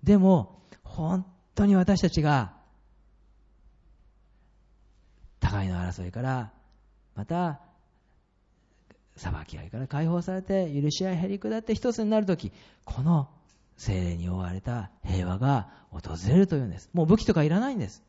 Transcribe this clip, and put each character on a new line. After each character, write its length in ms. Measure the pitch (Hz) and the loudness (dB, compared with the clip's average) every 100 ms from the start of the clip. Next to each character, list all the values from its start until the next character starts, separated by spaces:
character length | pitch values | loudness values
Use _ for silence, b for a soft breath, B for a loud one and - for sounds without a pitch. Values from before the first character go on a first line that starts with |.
で 140 | 135 202 | 6 6
も、 440 | 190 180 101 B B B | 8 6 4 B B B
本 420 | - - 160 185 185 _ _ - | -14 -6 -2 -2 -4 _ _ 2
当 100 | 202 | 4
に 100 | 190 | 6
私 260 | 180 190 | 4 2
た 100 | 175 | 2
ち 100 | - | 2
が、 320 | 151 143 98 - _ _ _ _ _ _ _ _ _ _ _ _ _ _ _ _ _ _ _ _ _ _ _ _ _ _ - _ | 2 2 0 -8 _ _ _ _ _ _ _ _ _ _ _ _ _ _ _ _ _ _ _ _ _ _ _ _ _ _ -20 _
互 260 | - 98 95 | -2 0 -2
い 40 | |
の 100 | 90 | -2
争 280 | 90 87 90 | -4 -6 -10
い 40 | |
か 100 | 101 | -6
ら、 320 | 127 127 107 _ _ _ _ _ _ - | -4 -4 -6 _ _ _ _ _ _ -12
ま 100 | 104 | -6
た、 360 | 170 175 143 - _ _ _ _ _ _ _ _ _ _ _ _ - _ - | -2 -2 -6 -14 _ _ _ _ _ _ _ _ _ _ _ _ -20 _ -14
裁 180 | - 80 76 | -8 -8 -10
き 100 | - | -16
合 60 | |
い 80 | 76 | -12
か 80 | 113 | -10
ら 80 | 131 | -8
解 180 | 143 165 | -4 -2
放 160 | 175 | -2
さ 120 | 175 | -2
れ 100 | 185 | -8
て、 280 | 190 196 175 | -2 -2 0
許 200 | 143 147 | -2 -2
し 120 | - | -2
合 100 | 190 | -4
い 40 | 180 | -2
へ 100 | 185 | -4
り 120 | 196 | -4
下 180 | 214 220 | -4 -6
っ 60 | |
て 100 | 226 | -4
一 200 | 214 254 | -2 -2
つ 100 | 226 | -2
に 80 | 214 | 0
な 80 | 220 | 0
る 80 | 196 | 2
と 100 | 170 | -2
き、 140 | - b b b - | -4 b b b -12
こ 160 | - | -4
の 260 | 143 165 139 _ _ _ _ _ | 2 2 0 _ _ _ _ _
聖 360 | - 95 87 | -4 -2 -2
霊 60 | 85 | -4
に 120 | 87 | -4
覆 80 | 92 | -4
わ 140 | 90 | -6
れ 100 | 92 | -6
た 300 | 127 120 101 _ | -6 -8 -8 _
平 240 | - 92 90 | -4 -2 -2
和 120 | 92 | -2
が 320 | 127 139 92 B B | 0 0 -2 B B
訪 260 | - - 82 92 | -14 -10 -6 4
れ 100 | 160 | 4
る 80 | 190 | 4
と 100 | 151 | 2
い 40 | |
う 60 | 120 | -4
ん 40 | |
で 80 | 87 | -8
す。 140 | - | -6
も 100 | 170 | -2
う 20 | 156 | 4
武 100 | 214 | 4
器 80 | - | 4
と 80 | |
か 100 | 180 | 2
い 60 | 151 | 2
ら 100 | 175 | 2
な 120 | 254 | -2
い 40 | 247 | -4
ん 40 | |
で 100 | 101 | -8
す。 140 | - | -10